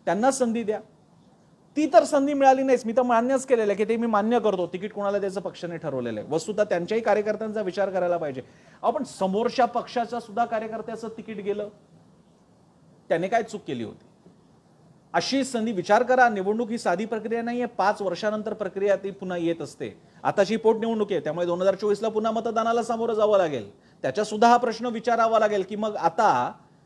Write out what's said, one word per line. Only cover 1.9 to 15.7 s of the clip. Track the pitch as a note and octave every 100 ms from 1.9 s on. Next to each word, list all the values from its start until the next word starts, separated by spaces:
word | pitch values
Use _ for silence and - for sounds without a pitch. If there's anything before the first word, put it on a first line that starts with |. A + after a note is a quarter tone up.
तर | E4
संधी | D4 D4 C#4
मिळाली | C#4+ C4+ C4
नाहीच. | C4+ B3 A3
मी |
तर | A3+
मान्यच | B3 A3+ A#3+ C4+ C4
केलेलं | A#3+ G#3
आहे | G3
की, |
ते | G#3 A3+
मी | A#3
मान्य | G#3+ G#3+ A#3+
करतो, | G#3+ F#3+ F3
तिकीट | F3+ G3
कोणाला | G3+ G3+ G3+
द्यायचं | G3 F#3+
पक्षाने | F3+ - E3+ E3+
ठरवलेलं | D#3+ C3+ A#2+ G#2+
आहे. | -
वस्तुतः | D#3 E3 G3+
त्यांच्याही | G#3 F3+ F3 A3
कार्यकर्त्यांचा | A3 G#3 G#3 G3+ A3 G#3+
विचार | F#3+ G3 G3
करायला | F#3 F3 F3
पाहिजे. | D#3 C3 - - - -
आपण | A3+ C4+
समोरच्या | C4 - F#3+ G3 A#3+ C4
पक्षाच्या | A#3+ B3 - B3 A3+ A#3
सुद्धा | A3+ G#3
कार्यकर्त्याचं | A#3 A3 A3 A3+ A3 A3 A3+
तिकीट | A3+ A3 G#3
गेलं, | G3 G3+ G#3 - _ - _ _ _ _ _ _ _ _ _ _ _
त्याने | E3 F#3
काय | A#3
चूक | A3 G#3 -
केली | B2+
होती? | G#2+ - _ _ - _ _ _ _ _ _ _ _
अशी | F3 - C4+
संधी, | C4 A3+ A3